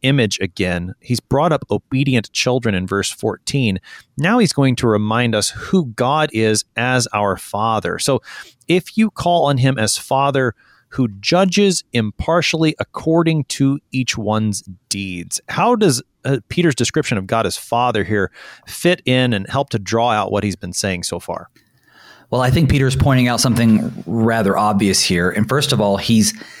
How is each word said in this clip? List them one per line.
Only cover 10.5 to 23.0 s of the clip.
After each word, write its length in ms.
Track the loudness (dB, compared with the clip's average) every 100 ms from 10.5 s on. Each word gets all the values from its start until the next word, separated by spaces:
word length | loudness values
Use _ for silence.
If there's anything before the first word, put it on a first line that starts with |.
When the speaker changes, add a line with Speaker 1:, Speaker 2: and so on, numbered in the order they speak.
| -4 _ _ _
Speaker 1:
who 180 | -4 -4 -2
judges 640 | 0 2 2 2 2 0 -4
impartially 840 | -4 -2 -4 -2 0 0 0 0 -2
according 680 | -8 -4 0 2 2 0
to 340 | -2 0 0 0 _
each 240 | -6 -4 -4
one's 460 | -2 0 0 -4 -10 -20 -10
deeds." 520 | -8 -8 -10 -10 -10 -6
How 280 | -2 0 4
does, 260 | 2 2 -6 _
uh, 140 | -4 -4 -4
Peter's 260 | 0 0
description 440 | 2 -2 0 -2 -4
of 80 | -2
God 180 | -2
as 140 | -2 -4
Father 460 | -4 0 0 0
here 260 | -2 -2 -2 -6 -20 -20 -18
fit 360 | -2 0 0
in 300 | 0 0 2
and 120 | -2 -2
help 200 | -4 -2
to 80 | -4
draw 320 | -2 0 2
out 220 | 0 0
what 120 | -2
he's 120 | -2 -4
been 160 | -8
saying 300 | -6 -4 -4
so 180 | -6 -8
far? 300 | -8 -10 -12 _ _ _ _ _ -20 -20 -4
Speaker 2:
Well, 100 | 0
I 100 | 2
think 200 | 4 4
Peter's 260 | 4 2
pointing 320 | 2